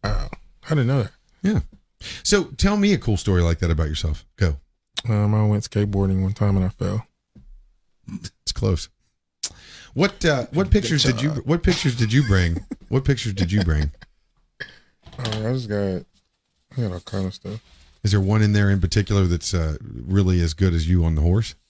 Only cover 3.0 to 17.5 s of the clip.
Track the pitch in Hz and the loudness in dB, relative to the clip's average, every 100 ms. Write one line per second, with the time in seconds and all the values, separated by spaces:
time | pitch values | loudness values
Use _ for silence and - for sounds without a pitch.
3 | - 101 - 92 85 82 85 78 78 76 | 0 -2 0 2 2 0 0 0 -2 -2
4 | 78 76 - _ 90 71 _ _ _ - | -4 -6 -10 _ -2 -2 _ _ _ -10
5 | 117 107 104 107 107 104 - 104 104 98 | -2 0 2 2 2 0 -2 -2 -2 0
6 | 98 95 95 101 101 98 92 - 92 104 | 0 0 -2 0 0 0 -2 -4 -6 -6
7 | - _ _ - - - _ _ _ _ | -8 _ _ -20 -20 -20 _ _ _ _
8 | - 101 - _ - - 95 87 - _ | -16 -14 -16 _ -10 -4 0 -2 -4 _
9 | _ _ _ _ - - - - - - | _ _ _ _ -12 -12 -20 -20 -12 0
10 | 190 - 170 139 117 147 190 214 - 156 | 0 2 0 0 0 -2 2 2 2 0
11 | 131 123 139 147 120 170 - 170 147 120 | 2 0 -2 -4 -2 0 2 0 0 0
12 | 113 123 127 98 87 82 - - - 127 | 2 2 4 2 2 -2 -8 -18 -4 -2
13 | 135 135 110 98 90 104 87 76 73 - | 0 -2 -4 -4 0 0 0 0 -2 -6
14 | - _ _ _ _ _ - - _ _ | -20 _ _ _ _ _ -20 -20 _ _
15 | - - 117 110 110 131 117 104 101 92 | -20 -10 -8 -4 -4 -4 -4 -2 -2 -4
16 | - _ _ _ _ _ _ - 113 87 | -8 _ _ _ _ _ _ -6 -6 -6
17 | - 98 95 - 95 | -8 -6 -6 -8 -14